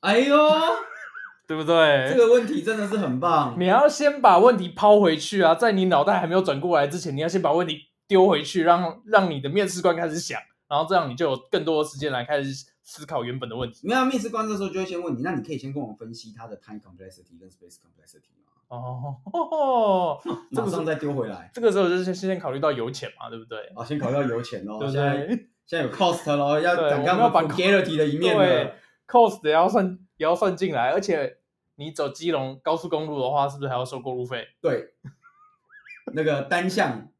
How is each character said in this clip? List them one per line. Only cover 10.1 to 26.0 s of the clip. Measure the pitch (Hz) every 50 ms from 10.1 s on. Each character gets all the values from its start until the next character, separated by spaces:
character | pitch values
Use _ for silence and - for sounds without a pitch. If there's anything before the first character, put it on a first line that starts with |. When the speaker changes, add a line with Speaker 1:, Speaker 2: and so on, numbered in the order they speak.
| 151 170
Speaker 2:
想， | 170 - 123 110 - _ _ _ _ _
然 | 147 147
后 | 160
这 | 160 156
样 | 143 156 135
你 | 123
就 | 127 170 147
有 | 131 127 - _
更 | - 180 160
多 | 160 160 151 151
的 | 151
时 | 139
间 | 139 143 147
来 | 135 123 120
开 | 135 151 143
始 | 139 135 135 135 - _ _ _ _
思 | - - - 151
考 | 139 160 135 120
原 | 120 123
本 | 131 127 117
的 | 113
问 | 123 127 117
题。 | 117 _ -
Speaker 1:
没 | 185 233
有 | 262
啊， | 262
面 | 262 269 247
试 | 202 226
官 | 233 220 220
这 | 214 214
时 | 190 196
候 | 185
就 | 160 190
会 | 190
先 | 185 180 175
问 | 175 170 135
你 | 117 135
，“那 | 180 185
你 | 131 110
可 | -
以 | 156
先 | 131 131 139 139
跟 | 143 143
我 | 110 107
分 | _ 117 113 117
析 | - - 113 107
他 | 117 120
的 | 113 104
time | - _ 113 107 104
complexity | _ 98 90 87 95 95 92 _ 92 _ 85 85
跟 | 92 92
space | 92 _ 90 87 -
complexity | _ _ 85 82 82 78 _ _ 76 _ _ _ _
吗？” | _ _ _ _ _ _
Speaker 2:
哦， | 123 120 123 127 127 123 127 143 139 - _ 196 - 339 320 302 320 311 285 269 254 240 220 208 190 185 180 165 143 - - 339 -
Speaker 1:
<laughs> | - - _
马 | - 247 226
上 | 196 170 165 160
再 | 160 156
丢 | 143 151 143
回 | 139 135 117
来。 | 107 98 92 - - _
Speaker 2:
这 | 247
个 | 233 220
时 | 185
候， | 202 190
这 | 170
个 | 180
时 | 185 185
候 |
就 | 185
是 | 180
先， |
先 | 185 190 190 190 180
考 | - 151
虑 | 131 143
到 | 147 151
油 | 139 120 113 113
钱 | 123 - - 110 - _
嘛， | 117 117
对 | 117
不 | 113 113
对？ | 113 113 107 104 - -
Speaker 1:
哦， | 110 113
先 | 117 147 147
考 | - 117
虑 | 135
到 | 143 139
油 | 127 117 117
钱 | 120 - 120 98 95
哦， | 104 107
Speaker 2:
<laughs> | 110
对 | 143
不 | 139 135
对？ | 143
Speaker 1:
现 | 143
在， | 143 135 143 143 175 240 233 - _ _ _ _
现 | _ - 165
在 |
有 | 143 120
cost | - -